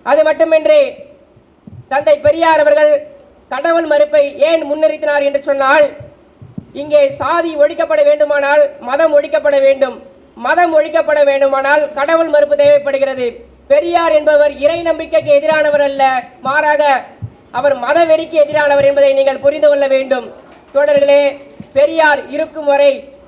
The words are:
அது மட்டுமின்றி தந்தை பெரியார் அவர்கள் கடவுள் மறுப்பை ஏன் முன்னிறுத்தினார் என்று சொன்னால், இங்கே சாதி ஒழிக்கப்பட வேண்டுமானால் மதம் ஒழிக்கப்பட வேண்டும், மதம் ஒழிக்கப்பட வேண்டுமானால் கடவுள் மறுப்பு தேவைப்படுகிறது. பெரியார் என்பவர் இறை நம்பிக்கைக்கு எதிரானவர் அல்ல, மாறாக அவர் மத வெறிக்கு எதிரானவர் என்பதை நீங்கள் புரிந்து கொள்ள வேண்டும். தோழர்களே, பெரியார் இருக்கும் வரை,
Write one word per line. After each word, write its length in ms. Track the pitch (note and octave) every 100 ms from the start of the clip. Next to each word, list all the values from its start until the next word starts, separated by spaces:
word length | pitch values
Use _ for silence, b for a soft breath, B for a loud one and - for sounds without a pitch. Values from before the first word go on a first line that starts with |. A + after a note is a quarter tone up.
| -
அது 120 | D4 D#4
மட்டுமின்றி 540 | D#4 D#4+ D#4+ D#4 D4+ C4+ - - - _ _ _ _ - - -
தந்தை 220 | C4+ D4+ D4
பெரியார் 360 | D4 D#4+ E4 D#4
அவர்கள் 280 | D4 D4 D4+ D4 - - - _ -
கடவுள் 360 | B3+ E4+ E4+ D#4+
மறுப்பை 300 | D4 D4 D4 C#4+ C#4 D4+
ஏன் 140 | E4 D4
முன்னிறுத்தினார் 580 | D4+ D#4 D4+ D#4 D4 C#4
என்று 120 | C#4 D4
சொன்னால், 380 | C#4 C4+ D4+ D4 - - - _ _ - - - -
இங்கே 200 | D4 D4 C#4 C#4
சாதி 340 | C4 E4+ E4+ D4+
ஒழிக்கப்பட 380 | D4 D#4+ D#4+ D#4 D4
வேண்டுமானால் 540 | D4 D4 C#4+ C#4 D4+ C#4+ - A#3+
மதம் 260 | C#4+ D#4+ D4
ஒழிக்கப்பட 420 | D4 D4+ C#4+ C#4+ C4+
வேண்டும், 300 | C4+ C4 A3+ - - _ - A#3+
மதம் 280 | D#4+ E4+ D#4+
ஒழிக்கப்பட 460 | D#4 D#4+ D4+ D4+ C#4
வேண்டுமானால் 520 | C#4 C#4 C4+ C4+ D4+ C#4+ C#4+
கடவுள் 340 | D4 E4 E4
மறுப்பு 220 | D4 D4 C#4+
தேவைப்படுகிறது. 640 | C#4+ D4 C#4 C4+ C4+ C4 B3 A#3+ - _ -
பெரியார் 440 | C#4+ E4+ E4+ E4 D#4
என்பவர் 360 | D4+ D4 D4 B3+
இறை 140 | D4 E4+
நம்பிக்கைக்கு 500 | E4 D#4+ D#4+ D#4+ D4+ C#4+
எதிரானவர் 480 | D#4 D#4 D4+ D4 C#4+
அல்ல, 140 | C#4 C4+ B3+ A#3+ -
மாறாக 400 | C4 C#4+ D4+ D4 D4 C4 - - - - _ A#3+
அவர் 160 | C#4 A#3+
மத 140 | A#3+ D#4 E4
வெறிக்கு 260 | D#4+ D#4+ D#4+
எதிரானவர் 440 | D4 D4+ D4 C#4+ C#4
என்பதை 220 | C#4 C#4
நீங்கள் 300 | C4+ C4+ C4
புரிந்து 240 | C#4 D4 D4+
கொள்ள 180 | C#4+ C#4 C4+
வேண்டும். 300 | C4 B3+ - - - - _
தோழர்களே, 480 | C#4 D4 C#4+ C#4+ C#4+ C#4+ C#4+ - - -
பெரியார் 480 | C4+ D4 E4 D#4 C#4 - C#4+
இருக்கும் 320 | D#4 D#4 D4
வரை, 200 | C#4+ C#4+ C4+ - -